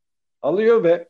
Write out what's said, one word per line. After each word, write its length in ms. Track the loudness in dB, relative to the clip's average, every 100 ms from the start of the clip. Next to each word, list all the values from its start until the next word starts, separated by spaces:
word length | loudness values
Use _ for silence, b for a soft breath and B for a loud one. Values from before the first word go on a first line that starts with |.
| _ _ _ _
alıyor 420 | -6 -2 2 2
ve 260 | 2 -2